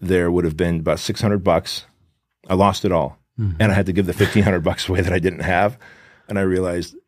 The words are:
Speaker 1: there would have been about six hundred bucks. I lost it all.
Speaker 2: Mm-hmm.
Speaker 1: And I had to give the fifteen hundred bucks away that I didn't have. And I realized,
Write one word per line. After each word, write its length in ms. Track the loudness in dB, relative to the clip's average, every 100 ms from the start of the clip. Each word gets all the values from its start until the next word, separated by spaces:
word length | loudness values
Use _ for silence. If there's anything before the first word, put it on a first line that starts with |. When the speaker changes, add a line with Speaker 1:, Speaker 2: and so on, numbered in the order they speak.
Speaker 1:
there 280 | 0 2 2
would 120 | 2
have 120 | 0 0
been 240 | -2 0
about 180 | -2 -2
six 220 | -4 -2
hundred 240 | 0 0
bucks. 400 | 2 2 0 -10 -16 _ _ _ _ _ -2
I 60 |
lost 300 | 2 4 2
it 60 | 0
all. 260 | -2 -2 -8 _ -6
Speaker 2:
Mm-hmm. 180 | -4 0
Speaker 1:
And 100 | 2
I 40 |
had 120 | 2 0
to 60 |
give 140 | -2 -2
the 60 |
fifteen 300 | 0 2 4
hundred 220 | 2 2
bucks 240 | 0 -4 -2
away 120 | -2
that 120 | 0
I 60 | 0
didn't 200 | 0 -2
have. 380 | -2 0 0 -2 -14 -20 -20 _ -8
And 120 | -2
I 20 |
realized, 540 | 0 0 -2 -4 -6 -14